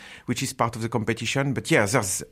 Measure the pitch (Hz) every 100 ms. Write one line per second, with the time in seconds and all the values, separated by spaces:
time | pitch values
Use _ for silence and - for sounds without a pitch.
0 | - - - 117 131 - 117 113 113 113
1 | 104 113 110 135 139 113 - 147 104 127
2 | 101 - -